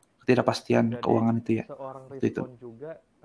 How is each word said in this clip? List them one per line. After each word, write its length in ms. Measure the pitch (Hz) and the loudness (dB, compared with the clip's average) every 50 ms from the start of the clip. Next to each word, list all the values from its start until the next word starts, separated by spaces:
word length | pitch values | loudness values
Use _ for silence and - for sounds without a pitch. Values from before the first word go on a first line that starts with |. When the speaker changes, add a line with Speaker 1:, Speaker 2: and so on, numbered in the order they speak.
| _ _ _ _ _ | _ _ _ _ _
Speaker 1:
ketidakpastian 600 | - 127 120 - - - - - - 123 117 117 113 120 | 2 2 4 4 2 0 0 0 0 2 2 2 2 0
Speaker 2:
Jadi, 100 | 120 117 | 0 0
Speaker 1:
keuangan 320 | 117 117 113 113 117 117 117 | 2 2 4 4 2 2 0
itu 100 | - - 113 113 - | 0 0 -2 -2 -2
ya. 20 | |
Speaker 2:
seorang 380 | - 139 135 135 131 131 135 131 131 139 135 135 | -6 -12 -14 -14 -14 -14 -16 -16 -16 -6 -2 -2
Speaker 1:
Itu. 200 | 131 131 143 131 | -2 0 -2 -8
Speaker 2:
Rizkon 80 | 127 127 117 123 | -8 -10 -16 -18
juga, 280 | 120 113 117 143 160 160 - _ _ _ _ - | -18 -16 -16 -16 -16 -16 -18 _ _ _ _ -20